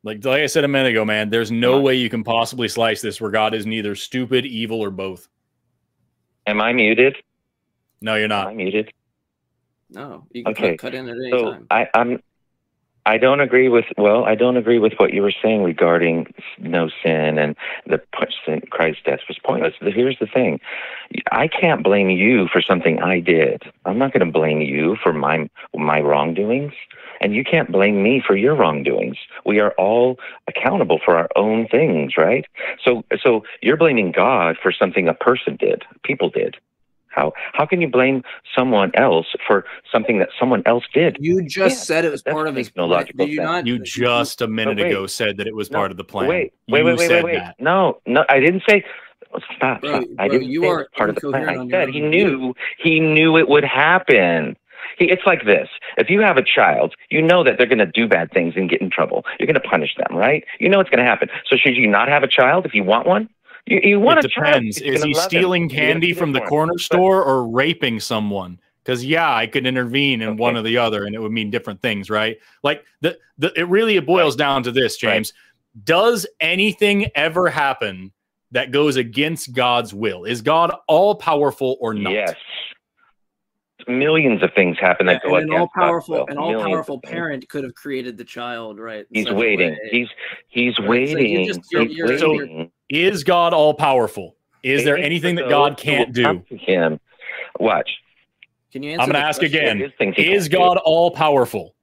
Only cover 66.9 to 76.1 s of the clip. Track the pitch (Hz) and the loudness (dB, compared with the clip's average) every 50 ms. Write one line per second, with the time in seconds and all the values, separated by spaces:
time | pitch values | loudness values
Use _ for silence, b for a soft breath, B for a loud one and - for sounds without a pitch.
66.9 | 165 180 185 190 190 190 175 139 135 131 123 113 113 127 139 160 170 - 147 127 | 2 4 4 4 4 4 4 2 2 0 0 0 0 0 0 0 0 -2 -2 -2
67.9 | 117 107 - - 117 110 107 104 101 98 90 90 90 90 _ _ _ _ _ - | -2 -4 -4 -4 -4 -2 -2 -4 -4 -6 -8 -10 -16 -20 _ _ _ _ _ -6
68.9 | 127 120 127 135 156 165 165 151 127 110 117 110 - 139 127 127 131 127 123 117 | -6 -4 -2 -2 0 0 2 0 0 0 -2 -2 -2 -2 -2 0 -2 -2 -4 -2
69.9 | 120 139 143 139 131 113 113 110 110 107 120 120 120 117 110 113 117 123 120 113 | 0 0 0 0 0 -2 -2 -4 -2 -2 0 0 0 -2 -2 0 2 2 2 0
70.9 | 107 104 101 104 107 113 110 107 110 117 110 104 104 113 - - 101 92 - 120 | 0 -4 -4 -6 -8 -6 -6 -4 -4 -4 -4 -4 -4 -6 -6 -8 -12 -6 -4 -4
71.9 | 107 101 95 95 110 107 110 110 113 b b b b b b 143 156 147 _ _ | -4 -4 -6 -4 -2 -2 -2 -2 -4 b b b b b b -2 -2 -4 _ _
72.9 | _ _ 143 175 170 _ _ _ _ - 143 185 - 165 175 175 185 208 226 226 | _ _ -4 -4 -4 _ _ _ _ -4 -4 -2 -2 -2 -2 2 2 2 2 4
73.9 | 208 180 147 143 180 185 165 151 127 131 147 139 139 135 117 123 120 135 127 110 | 2 0 2 2 2 4 4 2 2 0 0 0 0 0 -2 0 0 0 0 0
74.9 | - - - 110 98 101 110 - b b b b b b _ _ _ 110 101 156 | -2 -2 -2 0 0 0 -2 -4 b b b b b b _ _ _ -8 0 2
75.9 | 160 175 214 233 | 2 4 4 4